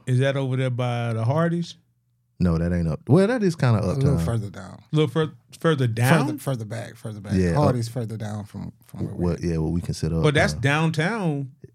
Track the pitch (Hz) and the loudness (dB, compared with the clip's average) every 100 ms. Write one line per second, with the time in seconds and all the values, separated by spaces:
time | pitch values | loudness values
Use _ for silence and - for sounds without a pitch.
0 | - 123 135 139 135 131 131 123 123 120 | -2 0 2 0 -2 -2 -2 -2 -2 -2
1 | 120 113 113 151 170 170 170 - _ _ | -4 -2 0 2 2 0 -4 -10 _ _
2 | _ _ _ - 90 82 85 87 82 73 | _ _ _ -2 2 2 2 0 0 -2
3 | - 156 196 254 196 165 131 107 90 - | 4 4 4 2 0 0 2 2 2 0
4 | - 85 82 117 101 98 95 - - 151 | 2 2 0 -2 -4 -10 -16 -18 -4 0
5 | 151 160 156 - _ - 170 151 123 113 | 0 0 -4 -6 _ -4 0 2 0 2
6 | 127 160 285 302 - 127 104 113 107 - | 4 4 2 -2 -4 -6 -6 -10 -10 -12
7 | 113 104 101 95 90 85 147 123 117 127 | -12 -10 -2 2 2 4 4 2 -2 -6
8 | 110 110 110 107 101 98 90 - - - | -6 -6 -8 -8 -10 -12 -12 -14 -16 -8
9 | - - 87 82 85 82 78 85 85 80 | -8 -2 -2 0 0 0 0 -2 -2 -4
10 | 80 82 147 143 190 - 135 147 160 160 | -2 2 4 4 2 2 0 2 2 0
11 | 165 226 175 143 135 - - | -2 0 -2 -2 -6 -12 -14